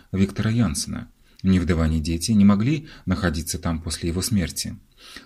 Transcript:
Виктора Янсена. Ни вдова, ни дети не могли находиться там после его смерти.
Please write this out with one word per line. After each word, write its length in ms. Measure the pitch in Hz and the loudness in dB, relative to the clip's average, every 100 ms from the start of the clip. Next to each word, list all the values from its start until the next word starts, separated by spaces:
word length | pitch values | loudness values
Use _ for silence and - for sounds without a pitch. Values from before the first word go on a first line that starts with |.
| _ | _
Виктора 380 | 95 98 - 110 | 0 0 0 -2
Янсена. 580 | 117 104 73 - - - _ _ _ | 0 0 -2 -6 -10 -12 _ _ _
Ни 160 | 95 92 | 2 2
вдова, 300 | 80 82 80 | 4 2 2
ни 100 | 80 | 0
дети 320 | 78 85 - | -2 -4 2
не 140 | 107 | 6
могли 420 | 101 101 113 151 - - | 6 6 2 -2 -4 -12
находиться 540 | - 90 90 78 80 90 | -4 -2 0 -2 -6 -6
там 240 | 87 82 | -4 -4
после 280 | 85 - 87 | -6 -6 -4
его 120 | 85 | -4
смерти. 560 | - 104 78 - 82 - _ _ - - | -2 -2 -2 -6 -10 -10 _ _ -20 -20